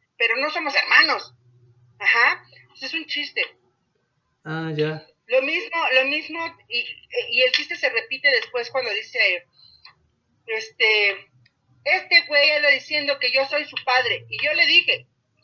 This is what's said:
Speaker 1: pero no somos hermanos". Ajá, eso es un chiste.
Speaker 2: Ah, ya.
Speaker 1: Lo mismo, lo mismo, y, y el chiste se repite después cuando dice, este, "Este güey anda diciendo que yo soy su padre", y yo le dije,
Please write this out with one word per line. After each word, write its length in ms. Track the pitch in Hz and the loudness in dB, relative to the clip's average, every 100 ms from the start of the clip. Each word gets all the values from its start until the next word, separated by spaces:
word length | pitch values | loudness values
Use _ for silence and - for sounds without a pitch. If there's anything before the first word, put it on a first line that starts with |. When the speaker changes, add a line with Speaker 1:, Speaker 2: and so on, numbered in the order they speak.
| _ - | _ -4
Speaker 1:
pero 180 | 233 233 | -2 0
no 140 | 302 | -2
somos 240 | 330 311 | -2 -2
hermanos". 580 | - - 240 320 269 - _ _ _ _ _ _ - | -2 4 4 4 0 -4 _ _ _ _ _ _ -2
Ajá, 420 | 202 240 262 - - - - | 2 4 4 0 -8 -20 -20
eso 120 | - 269 | -16 -10
es 80 | |
un 120 | 330 311 | -10 -8
chiste. 340 | 285 285 233 175 - _ _ _ _ _ _ _ _ | -8 -6 -6 -8 -10 _ _ _ _ _ _ _ _
Speaker 2:
Ah, 280 | 156 160 160 151 | -10 -8 -6 -2
ya. 300 | 151 156 - _ - | -2 -4 -12 _ -2
Speaker 1:
Lo 120 | 254 | 0
mismo, 340 | 269 339 453 339 277 | 0 -2 -4 -2 0
lo 100 | 262 269 | 2 0
mismo, 380 | 302 311 330 330 - _ | -2 -6 -8 -10 -12 _
y, 160 | 240 - - _ 247 - | -8 -8 -14 _ -6 -2
y 120 | 233 | 0
el 100 | 254 | 2
chiste 240 | 277 294 339 | 2 -2 -4
se 120 | 311 | -2
repite 400 | 233 226 269 285 | -2 -6 -2 2
después 400 | 247 - 247 233 | 2 0 -6 -4
cuando 200 | 262 240 | -4 -4
dice, 540 | 202 220 240 202 175 - _ _ _ - _ _ _ _ _ - | -6 -6 0 0 0 -6 _ _ _ -20 _ _ _ _ _ -10
este, 840 | 220 220 - 220 214 202 190 - _ _ _ _ _ | -8 -8 0 2 4 2 0 -10 _ _ _ _ _
"Este 360 | 277 359 - 349 - | -2 -2 4 2 4
güey 240 | 294 311 | 4 4
anda 180 | 302 294 | 4 2
diciendo 480 | 269 - 302 285 269 | 2 0 -4 -2 -2
que 100 | 254 | 0
yo 160 | 262 269 | 0 0
soy 180 | 320 | -2
su 120 | 294 - | -6 -6
padre", 420 | - 254 240 170 117 | 0 0 0 -4 -8
y 160 | - | -6
yo 80 | 294 | -2
le 120 | 311 330 | 2 4
dije, 400 | 339 - - - _ _ _ | 4 2 -2 -8 _ _ _